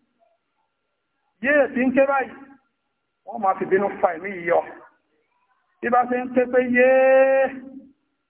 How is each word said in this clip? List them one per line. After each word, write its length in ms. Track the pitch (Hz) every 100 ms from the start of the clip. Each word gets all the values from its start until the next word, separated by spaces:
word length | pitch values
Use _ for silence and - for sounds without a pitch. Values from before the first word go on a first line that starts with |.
| _ _ _ _ _ _ _ _ _ _ _ _ _ _
Yéé 240 | 240 294 262
tí 140 | 240
ń 100 | 262
ké 100 | 247 269
báyìí, 260 | 277 240 - - - _ _ _ _ _ _ -
wọ́n 140 | 226
máa 140 | 190 190
fi 100 | 165
bínú 220 | 190 202 190
fa 120 | 196
ẹ̀mí 180 | 160 196 185 170
yọ. 140 | 165 - - - _ _ _ _ _ _ _ _ _
Bí 60 | 226
bá 120 | 247 247
ti 100 | 247
ń 180 | 254
ké 80 | 254 247
pé, 140 | 254
"Yéé!" 840 | 254 247 254 262 262 262 269 269 262 - - - - _ _ _